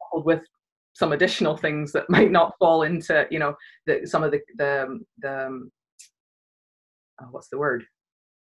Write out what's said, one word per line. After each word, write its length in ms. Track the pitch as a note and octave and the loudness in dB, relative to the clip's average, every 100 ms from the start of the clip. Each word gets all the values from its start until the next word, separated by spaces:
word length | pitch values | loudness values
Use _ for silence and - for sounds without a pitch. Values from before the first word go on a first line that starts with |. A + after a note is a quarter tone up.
coupled 220 | - D#3+ D3+ | -10 -2 0
with 140 | D#3+ - _ _ _ _ | 0 -4 _ _ _ _
some 180 | - E3 | -4 -2
additional 440 | D3 F3+ - D#3 D#3 | 2 0 2 -2 0
things 360 | D#3 D3+ D3 | -4 -4 -4
that 160 | D3+ - | -4 2
<laughs> 0 | |
might 200 | F3+ G#3+ | 4 6
not 240 | F3 E3 - | 6 2 4
fall 240 | E3+ D#3+ | 4 4
into, 440 | D#3 E3+ - D3+ - | 2 -2 0 0 0
you 80 | D#3 | -2
know, 160 | D3 D3 - _ D#3 | -4 -4 -14 _ -2
the, 200 | - - | -2 -2
some 160 | D#3 | -2
of 100 | D3+ | 0
the, 80 | D3 - A#2 | -2 -4 -4
the, 440 | C#3+ C#3 C3+ B2 - _ | -2 -2 -4 -10 -16 _
the, 280 | C3+ C3+ C3 | -8 -6 -8
um, 240 | B2+ B2 _ _ - - _ _ _ _ _ _ _ _ _ _ - | -10 -14 _ _ -20 -20 _ _ _ _ _ _ _ _ _ _ -20
oh, 60 | B2 | -18
what's 180 | B2+ - | -18 -10
the 100 | C3+ | -4
word? 260 | D3 B2 - _ _ _ _ _ | -2 -2 -6 _ _ _ _ _